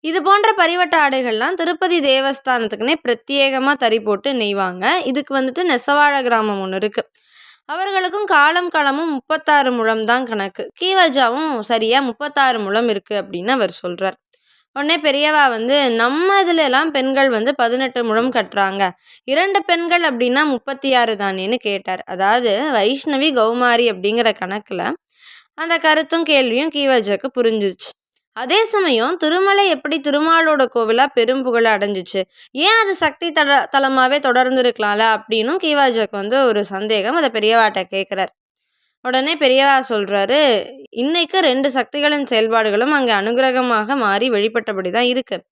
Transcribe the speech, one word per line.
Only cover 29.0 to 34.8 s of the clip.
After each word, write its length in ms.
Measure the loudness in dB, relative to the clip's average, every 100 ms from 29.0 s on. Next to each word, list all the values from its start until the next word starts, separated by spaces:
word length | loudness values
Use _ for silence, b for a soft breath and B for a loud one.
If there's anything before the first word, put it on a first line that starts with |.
| 0 0
திருமலை 520 | 0 2 2 2 2
எப்படி 300 | 0 -4 -4
திருமாலோட 680 | -2 0 2 2 2 2 0
கோவிலா 380 | 0 0 2 2
பெரும் 280 | 2 0 0
புகழ 360 | 0 0 2 2
அடைஞ்சிச்சு, 440 | -2 -4 -4 -6 -6 b b
ஏன் 280 | -2 2 2
அது 140 | 2 0
சக்தி 360 | -2 -2 -4
தல-, 360 | 0 2 2 2
தலமாவே 480 | 0 2 2 2 2
தொடர்ந்து 420 | 2 2 2 2
இருக்கலாம்ல 440 | 0 0